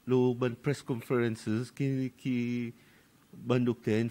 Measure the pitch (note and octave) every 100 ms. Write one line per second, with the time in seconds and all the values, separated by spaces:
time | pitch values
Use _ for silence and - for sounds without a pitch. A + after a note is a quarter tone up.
0 | - B2+ B2+ A#2+ B2+ A#2+ D3 C#3 - A#2
1 | - B2 A#2 A2+ A2 A2 B2 - C#3 C3+
2 | C3 - C3+ B2 A#2+ A#2+ A#2 - - -
3 | _ _ _ - A#2 B2 A#2+ A2+ A#2+ G#2+
4 | A#2